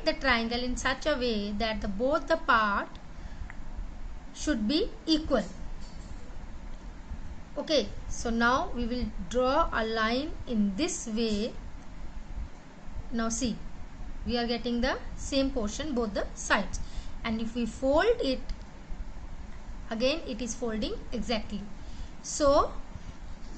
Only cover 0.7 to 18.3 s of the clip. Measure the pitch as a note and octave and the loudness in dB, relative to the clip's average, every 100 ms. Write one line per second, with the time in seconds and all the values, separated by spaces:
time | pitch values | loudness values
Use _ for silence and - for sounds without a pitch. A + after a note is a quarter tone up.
0.7 | B3 C4 - D#4 C#4 B3 G#3+ G3+ G#3 A3+ | 0 0 2 2 2 2 2 0 0 0
1.7 | G#3+ G#3+ G3 C4 D#4 - D#4+ - A#3 G#3 | 0 -2 2 2 2 4 2 6 6 6
2.7 | G#3 E4 - - - - - - - - | 2 -2 -8 -10 -10 -8 -8 -6 -6 -6
3.7 | - - - - - - - D#4 B3 G#3+ | -6 -6 -6 -8 -8 -10 -4 0 2 4
4.7 | D4+ A4+ - - D#4 - B3 F#3 - - | 2 2 -2 2 2 4 2 2 -4 -6
5.7 | - - - - - - - - - - | -6 -6 -8 -8 -8 -8 -8 -8 -8 -8
6.7 | - - - - - - - - - C4+ | -8 -8 -10 -8 -6 -6 -8 -8 -6 2
7.7 | D4 G#3 - - - A#3 A#3 A#3 C4+ - | 4 4 -2 -4 -2 0 4 4 4 2
8.7 | A#3+ A#3 B3 A3 - F3 A#3 B3+ D4 E4+ | 0 0 0 -2 -2 -2 2 4 4 4
9.7 | - A3 A3+ A3 B3 D#4 - - A3+ G3+ | 2 0 2 2 2 0 -4 -2 2 2
10.7 | F#3+ F4 - A3+ A3 A3+ G#3 A#3 - - | 4 0 0 -4 0 2 2 0 -4 -8
11.7 | - - - - - - - - - - | -8 -10 -8 -6 -6 -6 -6 -6 -8 -12
12.7 | - - - - A#3 A3+ - B3 F3+ - | -12 -8 -6 -2 -2 0 0 -2 -2 -6
13.7 | - - - - - G#3+ A#3+ A#3 A#3 B3 | -6 -8 -8 -6 -6 -2 0 0 0 0
14.7 | A#3+ B3+ A4+ - - - C4+ C4+ C4+ G3+ | 2 2 0 -4 -6 0 2 2 2 0
15.7 | - D4+ B3 A3+ A3 - - - C4+ F#3 | -2 -2 0 0 0 -2 -4 2 2 4
16.7 | - - - - - A3+ A3+ A3+ B3 A3+ | -2 -2 -4 -4 -4 -2 0 0 0 -2
17.7 | - C4+ D4+ G4+ A#4+ C#4 | 2 6 8 8 6 4